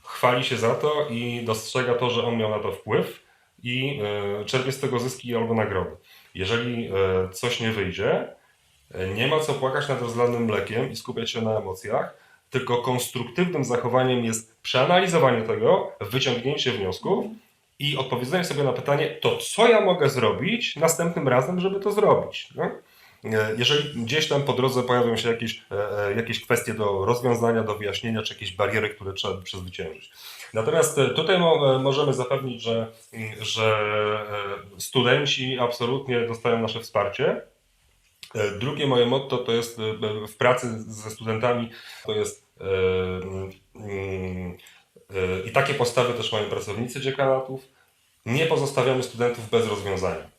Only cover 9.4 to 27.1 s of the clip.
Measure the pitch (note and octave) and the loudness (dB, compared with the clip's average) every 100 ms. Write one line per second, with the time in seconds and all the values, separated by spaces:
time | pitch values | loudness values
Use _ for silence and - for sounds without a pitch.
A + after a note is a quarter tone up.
9.4 | D3+ - B2+ D3 C#3+ B2 A#2+ A#2 A#2+ A#2+ | 0 0 0 -2 -2 -2 -2 2 2 2
10.4 | A2+ G2+ F#2+ A2 C3+ A#2 - A2+ A2+ A#2+ | 0 0 0 -2 -4 -6 -8 -6 -4 -2
11.4 | A2 G#2+ F#2+ F#2 G2+ B2+ F3 - _ _ | 0 0 -2 -8 -4 -2 -4 -10 _ _
12.4 | _ C3 B2 B2 B2+ B2 - B2 A2+ - | _ -4 0 0 0 -2 -2 -6 -6 -2
13.4 | F3+ D#3+ C3 A#2+ B2 B2+ B2+ B2 A#2 A2 | 0 0 0 0 2 4 4 2 0 -2
14.4 | - _ - B2+ C#3+ F3+ F#3+ E3+ C3+ A#2+ | -6 _ 0 2 6 6 6 6 6 4
15.4 | A2 A2 A#2+ F#3 - - G2 B2+ C#3 A#2 | 0 2 6 4 2 -8 -4 0 0 0
16.4 | B2+ D3 B2+ G#2+ F#2+ - D3+ G3+ - - | 0 0 -2 0 -4 -4 0 0 0 -10
17.4 | _ _ _ _ C#3+ C#3+ - A#2+ B2 F3+ | _ _ _ _ -2 -2 -2 -2 0 0
18.4 | E3+ C#3+ C#3 - - C#3+ D#3+ - B2 G2 | 0 0 0 0 0 2 0 0 0 0
19.4 | - - A#3 A3 G3 E3+ C#3 B2+ A2 F#2+ | -2 4 8 8 6 4 2 4 2 2
20.4 | E3 A#3 - C#3 E3 - E3+ F3 C#3 B2 | -2 -2 -4 2 2 2 0 0 4 4
21.4 | C3+ F3+ F#3+ G3 G#3 G3+ G3 - - - | 2 0 0 0 0 4 6 4 2 -10
22.4 | - B2+ E3+ - _ _ - _ G#2 A2 | -12 -6 -6 -6 _ _ -20 _ -2 0
23.4 | G#2+ A2+ B2 D3 C#3 A#2+ A2 D3+ D3+ C#3+ | 0 2 2 2 0 -6 -2 0 2 0
24.4 | C#3 B2+ C3 B2 B2 B2 A#2 A2+ A#2 A2+ | 2 2 2 2 2 4 4 2 0 -2
25.4 | A2+ - - G2 G#2 G#2 G2+ G#2+ A2+ A2+ | -4 -8 -6 -4 -2 -2 0 -2 -2 -6
26.4 | - A#2 A#2+ G#2 G#2 G2 G2 | 0 0 2 -2 0 0 0